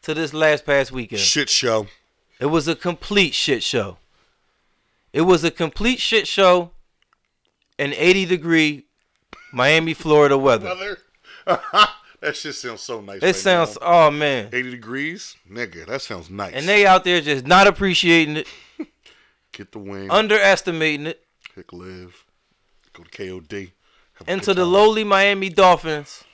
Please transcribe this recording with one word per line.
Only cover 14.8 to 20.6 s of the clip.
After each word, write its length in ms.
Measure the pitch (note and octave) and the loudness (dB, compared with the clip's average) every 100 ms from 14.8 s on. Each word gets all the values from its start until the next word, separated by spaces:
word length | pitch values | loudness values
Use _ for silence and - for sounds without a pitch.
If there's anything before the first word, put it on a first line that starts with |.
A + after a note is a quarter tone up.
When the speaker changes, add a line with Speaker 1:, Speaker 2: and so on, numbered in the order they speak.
| A2 B2+ D3+ F#3+ - - F2 | -12 -8 -8 -10 -18 -20 _
Speaker 2:
Nigga, 380 | G#2+ A2+ E2+ E2 | -12 -12 -12 -12
that 160 | C3 | -10
sounds 260 | - G2 E2 | -10 -14 -14
nice. 240 | G2 G2 | -10 -8
Speaker 1:
And 140 | B2+ D#3+ | -6 0
they 180 | G#3 | 4
out 200 | G3+ F#3 | 6 4
there 160 | F3+ F3 | 4 -2
just 260 | D3 C#3 C3 | -2 -6 2
not 220 | F3+ G3 | 4 4
appreciating 680 | - G3 E3+ F3 E3+ D#3 D3+ | 2 -2 0 4 2 2 -4
it. 100 | - - _ _ | -10 -18 _ _
Speaker 2:
<laughs> 120 | D#4 _ _ _ _ _ _ | -18 _ _ _ _ _ _
Get 180 | - G2+ | -20 -18
the 80 | A2 | -16
wing. 320 | G2 G2 G2 | -14 -12 -2
Speaker 1:
Underestimating 960 | F3+ A3 G#3+ G3 F#3 | -2 0 2 2 2